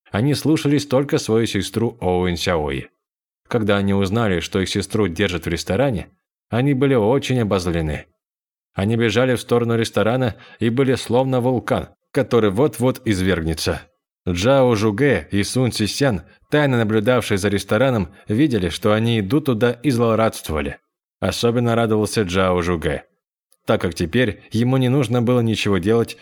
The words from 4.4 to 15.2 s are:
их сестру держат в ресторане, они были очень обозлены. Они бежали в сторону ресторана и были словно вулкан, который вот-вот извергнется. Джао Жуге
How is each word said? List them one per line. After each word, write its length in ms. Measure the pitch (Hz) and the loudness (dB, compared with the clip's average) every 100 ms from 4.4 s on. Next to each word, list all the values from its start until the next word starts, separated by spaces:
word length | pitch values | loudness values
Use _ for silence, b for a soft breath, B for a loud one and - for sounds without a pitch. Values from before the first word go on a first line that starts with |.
| 82 101 | -2 -2
их 100 | 92 | -2
сестру 380 | 101 92 110 98 | -2 -2 -2 -2
держат 380 | 82 101 87 - | 0 -2 -2 -4
в 40 | |
ресторане, 600 | 82 - 95 139 98 - _ _ _ _ | -6 -2 -2 0 -2 -8 _ _ _ _
они 240 | 110 139 | -2 0
были 220 | 131 139 127 | 2 2 2
очень 440 | 101 139 139 127 | 2 2 0 -2
обозлены. 680 | 107 101 87 85 78 73 - _ _ _ _ _ _ | 0 -2 -2 -2 -2 -4 -10 _ _ _ _ _ _
Они 220 | - 98 113 | -4 -2 0
бежали 400 | 117 107 127 120 | 0 2 0 0
в 60 | |
сторону 360 | - 120 117 117 | 0 0 2 0
ресторана 580 | 113 - 104 127 127 - B B | 0 0 0 0 -2 -4 B B
и 100 | 113 | -2
были 260 | 120 131 123 | 0 0 0
словно 460 | - 120 135 127 | 0 0 0 0
вулкан, 480 | 120 123 - 107 78 _ _ | 0 -2 -2 -4 -4 _ _
который 380 | - 110 120 107 | -4 0 2 2
вот-вот 520 | 95 151 - 123 123 117 | 2 0 0 -2 -2 -2
извергнется. 760 | 92 92 85 80 80 - 76 - _ _ _ - | 0 2 0 -2 -4 -4 -6 -8 _ _ _ -6
Джао 480 | 87 107 135 127 110 | -2 2 4 4 2
Жуге 520 | 110 104 143 101 | 0 0 0 0